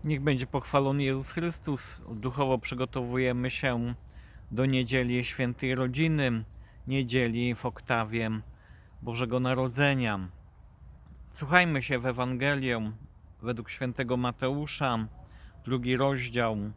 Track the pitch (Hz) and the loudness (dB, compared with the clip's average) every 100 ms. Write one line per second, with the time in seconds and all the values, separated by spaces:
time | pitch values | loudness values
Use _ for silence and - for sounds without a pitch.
0 | 151 147 143 135 127 143 - 143 139 139 | 0 2 2 2 0 -2 2 2 4 2
1 | 135 135 135 - 170 165 - 135 - - | 2 0 -4 -2 -2 -4 -4 -4 -6 -14
2 | - 110 123 123 135 127 - 123 127 135 | -10 -6 -4 0 2 2 0 -4 -2 -2
3 | 120 127 127 123 127 - 135 120 120 120 | -2 2 2 2 0 0 0 0 -2 -4
4 | - - - - - 107 131 131 120 131 | -12 -20 -18 -20 -6 0 2 2 2 2
5 | 123 123 120 - 123 120 131 127 127 127 | 2 0 -2 -2 -2 0 -2 0 0 2
6 | 160 156 135 113 110 - - - - 135 | 2 4 2 0 -4 -14 -18 -14 -2 -2
7 | 123 127 120 117 123 117 123 - - 120 | 2 2 2 2 0 0 -4 -6 0 2
8 | 110 117 110 110 - - - - - - | 2 0 0 -2 -6 -18 -20 -20 -20 -12
9 | 120 117 123 123 127 131 131 120 143 135 | -6 -2 0 2 2 2 0 4 4 4
10 | 117 101 92 - - - - - - - | 2 0 -4 -10 -20 -20 -20 -20 -20 -20
11 | - - - - 139 180 175 143 120 131 | -20 -18 -16 -10 4 6 6 2 0 0
12 | 127 120 127 127 139 139 131 117 107 110 | 0 0 -2 0 2 2 0 0 -2 -6
13 | - - - - 113 117 110 - 127 120 | -14 -20 -20 -10 -6 -6 -6 -6 -6 -2
14 | 123 123 123 117 131 143 147 - 139 117 | 0 2 0 0 -2 0 -4 -2 0 0
15 | 110 - - - - - - 127 123 127 | -2 -8 -18 -18 -18 -12 -2 0 2 2
16 | 139 135 123 120 113 107 104 | 4 2 -2 0 2 0 -4